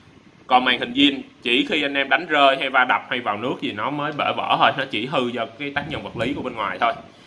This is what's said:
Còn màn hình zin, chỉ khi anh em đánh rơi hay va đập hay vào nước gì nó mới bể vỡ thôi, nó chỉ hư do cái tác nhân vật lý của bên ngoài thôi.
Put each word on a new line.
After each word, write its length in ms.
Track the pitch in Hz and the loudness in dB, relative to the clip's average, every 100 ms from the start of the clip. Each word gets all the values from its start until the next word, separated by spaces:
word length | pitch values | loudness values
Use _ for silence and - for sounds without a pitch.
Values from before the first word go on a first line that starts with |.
| - - - _ - | -20 -20 -20 _ 2
Còn 180 | 127 | 4
màn 140 | 127 123 | 4 2
hình 140 | 120 | 0
zin, 280 | 127 143 131 - _ | 4 4 2 -8 _
chỉ 240 | 120 127 147 | 0 0 2
khi 140 | 160 | 0
anh 120 | 139 | 0
em 140 | 143 131 | -2 2
đánh 180 | 135 175 | 2 2
rơi 300 | 151 139 131 | 4 6 4
hay 140 | 135 | 2
va 140 | 131 | 2
đập 220 | 120 104 - | 4 2 0
hay 100 | 127 | -4
vào 160 | 117 104 | -2 -4
nước 180 | 123 - | -4 -4
gì 120 | 127 | -6
nó 180 | 104 120 | -6 -6
mới 220 | 147 147 151 | -4 -6 -2
bể 60 | 101 - | -2 -2
vỡ 200 | - 151 | 0 4
thôi, 120 | 127 135 | 4 2
nó 60 | 135 | -4
chỉ 160 | 107 123 | -4 -2
hư 220 | 151 120 | -2 -2
do 180 | 117 110 - | -4 -8 -8
cái 120 | 143 | -8
tác 140 | 143 156 | -6 -6
nhân 140 | 123 | -8
vật 140 | 98 117 | -10 -6
lý 180 | 120 | -6
của 80 | 147 | -6
bên 120 | 127 | -8
ngoài 240 | 117 98 92 | -6 -6 0
thôi. 120 | 117 - - - | -2 -2 -12 -20